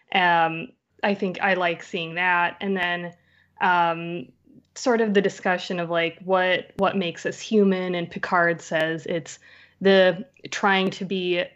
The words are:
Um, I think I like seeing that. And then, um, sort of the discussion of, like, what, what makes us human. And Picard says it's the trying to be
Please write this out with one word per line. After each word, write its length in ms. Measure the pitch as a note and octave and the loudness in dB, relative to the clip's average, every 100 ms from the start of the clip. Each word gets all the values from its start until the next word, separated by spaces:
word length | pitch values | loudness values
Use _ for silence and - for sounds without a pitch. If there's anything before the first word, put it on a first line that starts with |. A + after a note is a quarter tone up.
| - | -4
Um, 560 | F#3+ F3+ E3+ E3 E3 - _ _ - | 2 4 4 2 -2 -12 _ _ -4
I 100 | G#3 | -2
think 260 | G3 G3 E3+ | 0 -2 -2
I 120 | G3 | 0
like 300 | F#3 F3 E3+ | 2 0 -2
seeing 320 | - F#3 E3 E3 | -8 -8 -6 -2
that. 420 | F3+ F3 F3 - | 0 2 0 -2
And 160 | G3 F#3+ | -4 -2
then, 380 | F3 F3 F3 - _ _ _ - | -2 -4 -8 -14 _ _ _ -2
um, 680 | F#3 F3 E3+ E3 E3+ F3 - _ _ - _ - | 2 4 2 0 -6 -10 -12 _ _ -20 _ -6
sort 260 | C4 A3+ | 0 2
of 120 | A3 | 2
the 80 | G3+ | 2
discussion 580 | G3 - G3 F3+ - F3+ | 0 -2 -4 -4 -4 -6
of, 120 | E3+ | -2
like, 260 | E3+ E3 - F3+ | -2 -2 -4 -2
what, 460 | F#3 F#3 F3+ - - | 0 2 0 -4 -2
what 200 | G3 G3 | 0 0
makes 300 | E3+ E3 E3+ | -4 -6 -8
us 120 | - | -8
human. 540 | - G#3+ G3 F#3 F#3 | 0 4 4 2 -2
And 160 | F3+ E3+ | -4 -6
Picard 500 | G3 - F3+ E3+ E3+ | -8 -2 2 2 0
says 460 | - D#3+ D#3+ E3 - | -2 -2 -2 -4 -4
it's 320 | E3+ - - - - - - | -6 -6 -18 -20 -20 -20 0
the 460 | F#3+ F#3+ F#3 F3 - _ - | 4 6 6 2 -6 _ -12
trying 400 | - G3+ F#3+ F#3+ | -2 2 2 0
to 160 | - F#3 | -4 -6
be 380 | F#3+ F3+ F3 F3+ | -4 -2 -2 -4